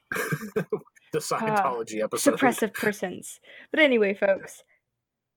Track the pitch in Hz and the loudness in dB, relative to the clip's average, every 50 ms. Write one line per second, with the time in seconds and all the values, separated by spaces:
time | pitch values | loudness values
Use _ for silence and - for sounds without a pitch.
0 | _ _ - - - - 156 - 226 202 - 208 - - 214 - - - _ _ | _ _ -4 -4 -2 -2 -4 -6 -8 -6 -6 -6 -4 -4 -6 -8 -8 -14 _ _
1 | _ _ - 151 - - - - 226 220 214 202 190 135 123 117 113 - - 107 | _ _ -6 -6 -4 -4 -4 -2 -2 0 2 2 2 0 -2 -4 -6 -6 -4 -4
2 | 107 - 123 - - 277 - - 277 247 208 - 233 202 - - - 208 202 - | -4 -2 -2 2 2 2 2 4 2 2 2 0 -2 -4 -4 -2 -2 -2 -2 -2
3 | 196 180 180 - - - - - _ - - - - - - 302 311 277 247 220 | -6 -8 -8 -10 -14 -16 -18 -18 _ -20 -20 -20 -12 -4 4 4 6 6 6 4
4 | 208 196 202 - 208 196 190 - - - - - _ _ _ _ _ _ _ _ | 4 2 2 2 2 2 2 0 -2 -10 -18 -20 _ _ _ _ _ _ _ _
5 | _ _ _ _ _ _ _ | _ _ _ _ _ _ _